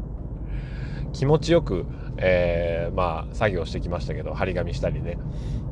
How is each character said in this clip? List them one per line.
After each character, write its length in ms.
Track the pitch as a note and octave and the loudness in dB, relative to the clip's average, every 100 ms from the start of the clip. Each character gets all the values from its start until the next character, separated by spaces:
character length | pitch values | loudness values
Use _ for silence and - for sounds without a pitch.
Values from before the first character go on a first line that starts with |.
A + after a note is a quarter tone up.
| - - | -6 -6
<laughs> 960 | - - - - - - - - - | -8 -8 -6 -6 -6 -6 -6 -6 -6
気 140 | - C3+ | 0 4
持 140 | D#3 | 4
ち 140 | D#3 | 6
よ 80 | E3+ | 4
く、 240 | - F2+ - - - - | 4 0 -2 -6 -6 2
え 720 | F#2 F2+ F2 E2+ E2+ E2+ E2+ | 4 6 6 4 2 0 0
ー、 40 | F2+ | 0
ま 320 | F2 D#2+ - | 0 0 -4
あ、 40 | - | 0
作 160 | G#2+ | 2
業 140 | F2+ D#2+ | 2 -2
し 60 | |
て 80 | F2+ | -4
き 80 | F2 | -2
ま 100 | F2 | -2
し 80 | - | -2
た 60 | |
け 100 | D#2 | -4
ど、 100 | D#2 | -4
張 120 | D#2 F#2 | -2 0
り 80 | |
紙 200 | F2 F2 | 0 0
し 60 | - | 0
た 100 | F2+ | 0
り 120 | E2 | -2
ね。 160 | F2 E2+ - - - - - | -4 -4 -6 -6 -4 -4 -4